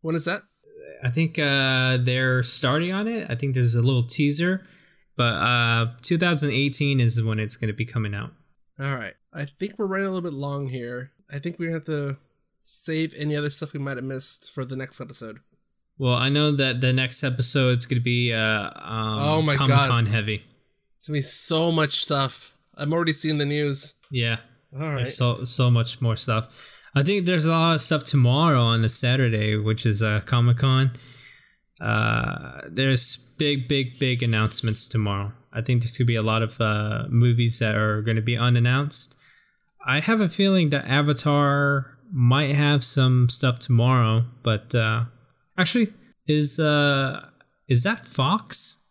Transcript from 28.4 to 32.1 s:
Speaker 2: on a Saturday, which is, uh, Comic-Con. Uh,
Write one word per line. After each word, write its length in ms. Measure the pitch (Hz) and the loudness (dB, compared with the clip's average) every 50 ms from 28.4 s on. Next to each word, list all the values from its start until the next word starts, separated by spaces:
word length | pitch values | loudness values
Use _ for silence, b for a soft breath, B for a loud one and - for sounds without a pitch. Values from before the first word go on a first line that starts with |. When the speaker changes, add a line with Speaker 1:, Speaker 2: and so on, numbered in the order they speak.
| 160 165 147 127 | 4 4 4 4
Speaker 2:
on 220 | 120 113 117 113 113 | 4 2 2 2 2
a 60 | 110 | 2
Saturday, 680 | - - - 123 127 135 131 120 110 107 107 107 107 | 0 0 2 0 2 2 2 0 0 0 0 0 0
which 300 | 107 104 110 110 110 - | 0 0 0 -2 0 0
is, 160 | 117 104 101 | 0 0 2
uh, 200 | 110 110 107 107 | 0 0 0 -2
Comic-Con. 760 | - - - 120 120 120 120 120 - 135 131 131 135 131 120 B B B B B B B B B B B B B B _ _ _ | -2 0 0 2 4 4 4 4 2 2 2 2 2 0 -2 B B B B B B B B B B B B B B _ _ _
Uh, 840 | - 107 110 107 110 - | -4 -2 -2 0 0 0